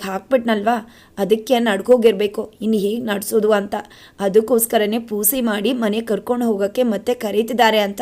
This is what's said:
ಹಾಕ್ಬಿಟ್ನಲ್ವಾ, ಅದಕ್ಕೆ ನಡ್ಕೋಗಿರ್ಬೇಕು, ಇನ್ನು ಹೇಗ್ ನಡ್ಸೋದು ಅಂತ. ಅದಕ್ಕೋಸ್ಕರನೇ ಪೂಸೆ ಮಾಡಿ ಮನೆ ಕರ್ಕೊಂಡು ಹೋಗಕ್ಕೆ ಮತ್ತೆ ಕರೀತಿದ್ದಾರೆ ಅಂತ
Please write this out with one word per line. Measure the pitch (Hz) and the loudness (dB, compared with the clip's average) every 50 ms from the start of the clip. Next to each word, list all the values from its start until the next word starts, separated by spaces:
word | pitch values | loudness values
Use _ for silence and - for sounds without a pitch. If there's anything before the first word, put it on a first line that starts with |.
| - | -4
ಹಾಕ್ಬಿಟ್ನಲ್ವಾ, | 190 190 196 - - 269 254 233 233 226 208 202 226 240 220 - - - - - _ - - | -6 -8 -8 -4 0 0 0 2 2 -2 0 0 0 -2 -2 -4 -10 -18 -20 -20 _ -6 -4
ಅದಕ್ಕೆ | 196 180 220 226 - - 262 233 | 0 0 0 0 2 0 0 2
ನಡ್ಕೋಗಿರ್ಬೇಕು, | 240 226 196 202 202 240 254 240 214 226 208 190 208 202 208 226 208 - _ - | 2 2 0 0 4 4 4 6 6 4 4 2 -2 -2 -4 -6 -10 -10 _ -6
ಇನ್ನು | 202 220 220 208 | -2 0 0 0
ಹೇಗ್ | 185 202 220 240 247 | 0 -2 -2 -4 -4
ನಡ್ಸೋದು | 220 202 196 208 - 226 220 208 214 | -4 -4 -4 -4 -2 0 0 2 4
ಅಂತ. | 214 202 196 202 226 208 - - - - - - _ - | 2 2 0 -2 -6 -8 -10 -10 -20 -20 -20 -20 _ -4
ಅದಕ್ಕೋಸ್ಕರನೇ | 196 196 180 220 220 220 262 226 226 - 240 220 208 202 220 240 | -2 2 2 2 2 4 2 0 0 2 0 0 0 0 -2 -4
ಪೂಸೆ | 233 - 214 208 214 - 277 262 | -6 -6 -6 -2 -2 -2 0 0
ಮಾಡಿ | 233 226 202 214 196 233 | 0 0 -2 0 -2 -2
ಮನೆ | 262 247 226 208 208 226 | -2 0 -2 -2 -2 -2
ಕರ್ಕೊಂಡು | 226 226 208 196 - - 247 240 240 | -2 -2 -4 -4 -2 -4 -4 -2 0
ಹೋಗಕ್ಕೆ | 233 208 196 202 196 202 254 | 0 0 0 -2 -2 0 0
ಮತ್ತೆ | 254 233 226 220 226 - 240 | 0 0 0 -2 -2 -4 -4
ಕರೀತಿದ್ದಾರೆ | 240 233 202 202 208 226 226 262 240 233 220 214 214 | -4 -4 -4 -2 -2 -2 0 2 2 4 4 4 2
ಅಂತ | 202 196 202 202 | 0 0 -2 -4